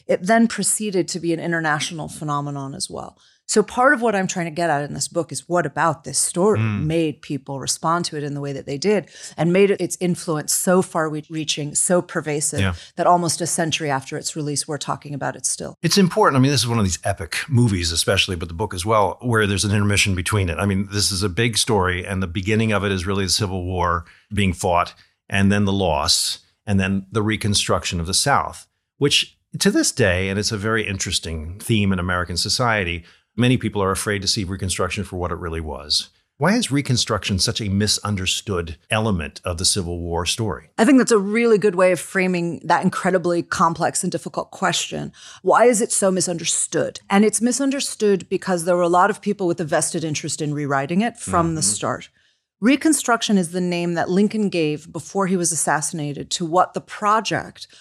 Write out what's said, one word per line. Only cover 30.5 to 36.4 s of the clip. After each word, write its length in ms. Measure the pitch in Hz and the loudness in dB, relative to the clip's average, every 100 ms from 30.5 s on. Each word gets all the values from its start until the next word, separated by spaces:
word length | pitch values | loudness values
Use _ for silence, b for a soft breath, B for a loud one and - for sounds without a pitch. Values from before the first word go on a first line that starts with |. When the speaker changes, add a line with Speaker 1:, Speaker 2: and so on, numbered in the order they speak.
Speaker 2:
a 60 | 107 | -4
very 280 | 110 113 98 | -2 -2 -2
interesting 720 | 95 - 82 85 80 80 98 | -6 -4 -4 -6 -8 -10 -8
theme 340 | - 110 98 | 0 2 2
in 40 | 92 | 2
American 380 | 90 87 87 87 | 0 -2 -2 -4
society, 680 | - - 120 107 87 85 b b b 104 | -2 0 0 0 -2 -6 b b b 0
many 200 | 123 127 | 2 2
people 240 | 113 104 | 0 0
are 120 | 95 | 0
afraid 280 | 95 110 101 | 0 -2 -2
to 60 | 98 | -2
see 160 | 117 | -4
Reconstruction 640 | 90 95 98 - 90 - | -4 -6 -4 -2 -2 -4
for 100 | 92 90 | -6 -6
what 140 | 87 | -4
it 60 | 85 | -4
really 220 | 87 80 | -6 -6
was. 480 | 78 67 76 - - _ _ | -8 -10 -4 -4 -4 _ _
Why 160 | - | -2